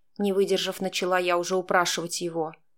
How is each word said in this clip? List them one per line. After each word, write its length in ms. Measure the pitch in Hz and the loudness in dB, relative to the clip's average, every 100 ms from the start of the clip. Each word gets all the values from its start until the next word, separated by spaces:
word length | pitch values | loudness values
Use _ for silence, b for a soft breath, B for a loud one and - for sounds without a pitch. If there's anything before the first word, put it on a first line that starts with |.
| _ - | _ -4
не 160 | 202 | 0
выдержав, 480 | 190 185 185 180 190 | 2 2 2 0 -4
начала 380 | 190 - 180 185 | -6 -2 0 2
я 180 | 180 175 | 2 0
уже 180 | 175 185 | 2 -2
упрашивать 680 | 180 190 175 - 170 - | 2 2 2 0 -4 -6
его. 320 | 175 165 160 - _ | -4 -4 -6 -8 _